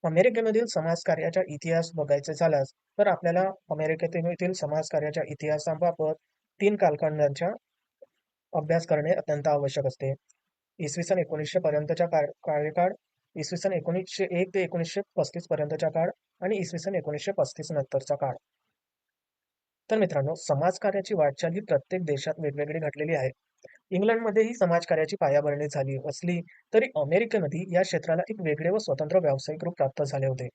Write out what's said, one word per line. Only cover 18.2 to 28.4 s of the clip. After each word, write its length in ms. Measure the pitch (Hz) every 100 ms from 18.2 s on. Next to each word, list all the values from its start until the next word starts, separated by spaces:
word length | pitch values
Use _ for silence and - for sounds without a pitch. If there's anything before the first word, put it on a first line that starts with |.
| 135 - _ _ _ _ _ _ _ _ _ _ _ _ _ _ _
तर 60 | 220
मित्रांनो, 360 | 190 147 139
समाजकार्याची 800 | 165 - 139 170 180 202 202 190
वाटचाल 380 | 202 147 135 170
ही 60 | 175
प्रत्येक 420 | 214 139 - 185 165
देशात 280 | 139 160 156
वेगवेगळी 400 | 156 139 147 156
घडलेली 360 | 151 143 151 160
आहे. 140 | 131 - _ _ - _ _
इंग्लंडमध्येही 640 | 185 208 226 226 202 220
समाजकार्याची 600 | 240 180 170 170 160 156 -
पायाभरणी 500 | 151 143 147 143 147
झाली 320 | 147 135 135 147
असली 340 | - 175 175 170 - _
तरी 120 | - 254 156
अमेरिकेमध्ये 800 | 143 175 226 220 156 160 190 175
या 60 |
क्षेत्राला 400 | 185 165 - 165 180
एक 60 | 220